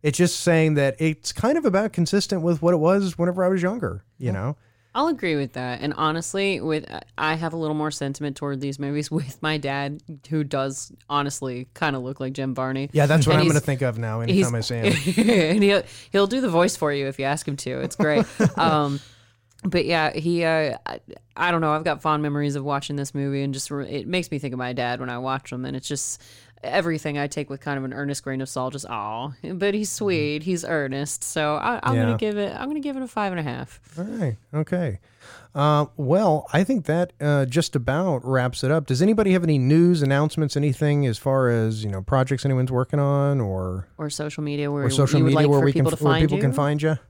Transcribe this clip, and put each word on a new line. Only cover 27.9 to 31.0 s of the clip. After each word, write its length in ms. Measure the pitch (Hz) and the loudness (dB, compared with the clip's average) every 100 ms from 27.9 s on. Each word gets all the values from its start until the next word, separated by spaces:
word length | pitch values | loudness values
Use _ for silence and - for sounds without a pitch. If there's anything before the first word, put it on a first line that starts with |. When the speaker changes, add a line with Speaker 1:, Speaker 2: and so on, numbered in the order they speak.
Speaker 3:
earnest 320 | 131 143 139 | -6 -6 -6
grain 160 | - 131 | -6 -6
of 80 | 135 | -6
salt. 240 | 135 127 | -6 -6
Just, 140 | 139 - | -8 -8
"Aw, 420 | 113 104 113 139 131 165 | -6 -6 -6 -8 -10 -10
but 180 | 180 202 | -2 0
he's 160 | 208 208 | 0 -4
Speaker 1:
Mm-hmm. 160 | - | -4
Speaker 3:
sweet, 380 | 208 170 151 151 | -2 0 0 -2
he's 220 | 160 175 | -2 -4
earnest." 580 | 175 160 139 135 | -2 -2 -2 -4